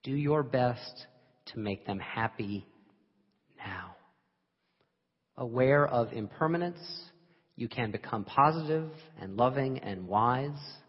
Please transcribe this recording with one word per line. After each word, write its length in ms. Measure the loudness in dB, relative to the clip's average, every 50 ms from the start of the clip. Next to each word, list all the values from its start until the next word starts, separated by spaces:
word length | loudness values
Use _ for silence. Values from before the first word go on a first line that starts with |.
Do 120 | -4 -2 -2
your 280 | 0 2 2 2 2
best 640 | 2 2 2 4 4 2 2 -2 -8 -14 -16 -18 -20 -20 _ _ _ _ _ _ _
to 120 | -12 -8 -6
make 280 | -4 -4 -4 -4 -4
them 120 | -6 -6 -6
happy 680 | -6 -6 -2 -2 -2 -2 -2 -4 -6 -6 -6 -8 -8 _ _ _ _ _ _ _ _ _ _ _ _ _ _ _ _ _ _
now." 400 | -14 -12 -10 -10 -10 -12 -14 -18 -20 _ _ _ _ _ _ _ _ _ _ _ _ _ _ _ _ _ _ _ _ _ _ _ _ _ _ _
Aware 500 | -8 -8 -4 2 4 6 8 8 6 6
of 260 | 4 4 2 0 0
impermanence, 1000 | -2 -6 -6 -8 -2 0 2 2 2 2 0 -2 -4 -8 -14 -14 -14 -16 -16 -20 _ _ _ _ _ _ _ _ _
you 120 | -8 -8 -6
can 220 | -2 -4 -4 -2
become 340 | -4 -6 -6 -4 -4 -4 -4
positive 640 | 0 4 6 6 6 6 2 -2 -2 -2 -2 -2 -6 -10 -16 -20 -20 -16 -14
and 180 | -12 -8 2
loving 420 | 2 4 4 4 2 0 0 -2 -4
and 280 | -6 -6 -8 -6 -6 0
wise. 680 | 2 4 4 4 4 2 -2 -4 -6 -10 -12 -16 -18 -20 _